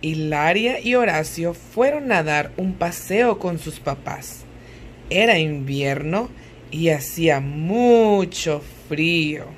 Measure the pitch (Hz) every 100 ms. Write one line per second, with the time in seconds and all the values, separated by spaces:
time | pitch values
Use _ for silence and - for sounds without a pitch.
0 | 156 156 156 151 156 185 233 254 - 247
1 | 233 165 156 - 170 170 - - 262 294
2 | 277 202 156 147 147 - 185 185 170 175
3 | - 190 240 202 185 170 156 151 - 143
4 | - - - - - - - - - -
5 | - 180 226 190 156 147 135 139 139 139
6 | 147 185 247 - - - - 151 165 151
7 | 135 - 165 139 139 147 160 220 247 233
8 | 220 202 185 - 165 147 - - - 151
9 | 160 170 151 151 143